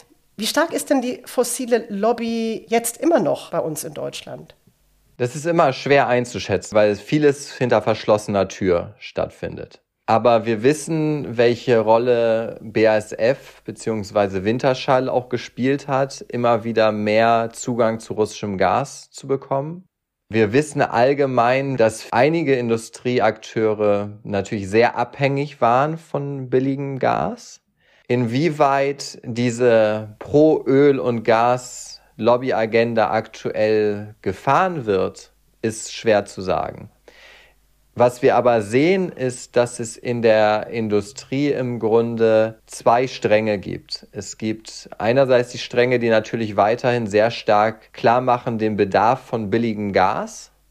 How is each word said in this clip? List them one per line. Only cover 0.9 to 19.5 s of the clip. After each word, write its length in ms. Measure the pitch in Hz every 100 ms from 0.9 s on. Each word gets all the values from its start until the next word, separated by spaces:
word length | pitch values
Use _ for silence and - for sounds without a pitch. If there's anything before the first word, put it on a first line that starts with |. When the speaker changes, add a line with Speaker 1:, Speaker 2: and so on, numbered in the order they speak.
Speaker 1:
denn 100 | 277
die 220 | 247 - -
fossile 600 | - 247 - 247 233 226
Lobby 760 | 196 220 240 233 233 226 220 -
jetzt 280 | 226 226 -
immer 220 | 294 320
noch 300 | 151 131 -
bei 100 | 170
uns 240 | 160 151
in 100 | 156 151
Deutschland? 600 | 139 143 - 131 160 - _ _ _ _ _ _
Speaker 2:
Das 180 | 123 156
ist 100 | 156
immer 280 | 170 151
schwer 340 | - 131 139 117
einzuschätzen, 680 | 123 120 101 - 98 - 107
weil 200 | 107 101
vieles 580 | - 151 147 139 -
hinter 280 | - 123 113
verschlossener 640 | 113 110 - 107 - 101 95
Tür 480 | - 95 87 95 -
stattfindet. 840 | - - 82 - 82 82 - - _ _ -
Aber 380 | 110 120 117 107
wir 180 | 110
wissen, 760 | 123 156 - 160 151 151 - 117
welche 420 | 120 120 - 117
Rolle 760 | 107 113 127 120 117 113 113 -
B 260 | 110 110 110
A 100 | 107
S 160 | 107
F 480 | - 113 139 - -
beziehungsweise 800 | - 98 - 110 95 104 101 95
Wintershall 640 | 98 127 139 127 - 131 131
auch 220 | 127 120
gespielt 580 | 120 - - 127 139 -
hat, 380 | 135 135 - -
immer 360 | 123 120 117
wieder 280 | 117 113 110
mehr 600 | 107 107 107 113 113 113
Zugang 460 | - - 120 113 113
zu 140 | -
russischem 440 | 104 107 - 104 95
Gas 540 | 92 101 139 - -
zu 160 | - 139
bekommen. 580 | 135 -